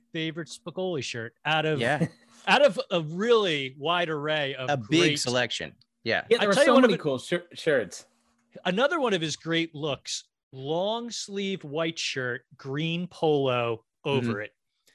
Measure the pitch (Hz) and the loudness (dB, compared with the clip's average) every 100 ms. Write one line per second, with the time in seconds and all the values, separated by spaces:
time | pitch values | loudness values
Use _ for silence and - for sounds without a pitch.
0 | _ 165 160 160 160 - - 170 185 165 | _ -6 -6 -6 -10 -12 -12 -6 -4 -4
1 | 117 123 113 - - 156 156 151 120 143 | -6 -8 -10 -8 -2 0 0 0 0 0
2 | 165 - _ - - 202 285 185 - 175 | -2 -6 _ -10 0 6 6 4 -2 -2
3 | 156 170 220 233 196 151 135 139 143 175 | -2 -4 4 4 4 0 -4 -4 -2 0
4 | 170 156 147 156 139 135 127 143 107 156 | 0 -2 -2 -2 -2 -4 -2 -2 2 2
5 | 170 143 123 123 120 - 80 - _ _ | 4 2 0 0 0 -4 -8 -12 _ _
6 | 113 101 - 233 208 196 - 247 254 175 | -2 -2 2 2 4 4 6 8 6 4
7 | 147 127 - 175 - - - 139 98 - | 0 -4 -2 -6 -6 -4 0 0 0 -8
8 | - _ _ _ _ - - 185 277 339 | -18 _ _ _ _ -8 -4 0 2 2
9 | 254 190 160 139 160 165 165 147 151 131 | 0 0 -2 -6 -2 -2 -2 -4 -6 -6
10 | - - - _ _ 131 135 165 196 233 | -8 -12 -12 _ _ -12 -6 -2 -2 -4
11 | 240 214 - 202 196 190 151 143 165 165 | -6 -10 -8 -6 -4 -6 -6 -4 -4 -4
12 | - 139 127 120 - - 139 135 165 170 | -6 -4 -6 -8 -12 -18 -10 -4 -4 -4
13 | 180 - 165 147 135 123 117 113 _ _ | -6 -2 2 4 2 2 0 -4 _ _
14 | 156 139 120 104 107 - _ _ _ | -2 0 0 -4 -8 -14 _ _ _